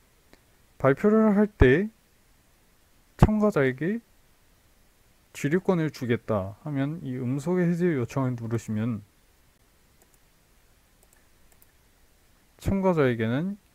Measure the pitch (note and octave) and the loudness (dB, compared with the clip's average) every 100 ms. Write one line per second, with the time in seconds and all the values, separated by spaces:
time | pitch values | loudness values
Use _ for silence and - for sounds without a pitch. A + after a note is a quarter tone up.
0 | _ _ _ _ _ _ _ - C3+ C#3 | _ _ _ _ _ _ _ -2 0 2
1 | G#3 A3 A3 G3+ G#3 - B2+ C#3+ A3 - | 2 4 4 2 2 4 6 6 0 -8
2 | _ _ _ _ _ _ _ _ _ _ | _ _ _ _ _ _ _ _ _ _
3 | _ - - G#3+ G#3 D#3+ C3 B2+ D#3+ A3+ | _ 2 4 4 0 2 0 0 -4 -6
4 | - _ _ _ _ _ _ _ _ _ | -10 _ _ _ _ _ _ _ _ _
5 | _ _ _ - C#3 F3 - F3+ D#3 - | _ _ _ -8 -4 -2 0 0 -2 -4
6 | A#2 A#2 - G#2+ F#2+ G2+ D3+ C#3+ C#3 E3 | -2 -2 -2 -4 -4 -10 -8 -4 -4 -6
7 | C#3 B2+ B2 C#3 C#3+ F3+ E3+ F3 F3+ C#3+ | -10 -8 -4 -4 -2 0 0 0 0 0
8 | A#2 C#3+ C3 A#2+ A2+ A#2 - G#2+ A2+ G#2+ | -2 -2 -4 -4 -6 -6 -4 -4 -4 -6
9 | G#2 _ _ _ _ _ _ _ _ _ | -10 _ _ _ _ _ _ _ _ _
10 | _ _ _ _ _ _ _ _ _ _ | _ _ _ _ _ _ _ _ _ _
11 | _ _ _ _ _ _ _ _ _ _ | _ _ _ _ _ _ _ _ _ _
12 | _ _ _ _ _ _ - G3 F#3+ E3 | _ _ _ _ _ _ -4 0 2 2
13 | C3+ A#2 A2+ B2+ F#3 G3+ _ | 2 2 -2 -2 -4 -8 _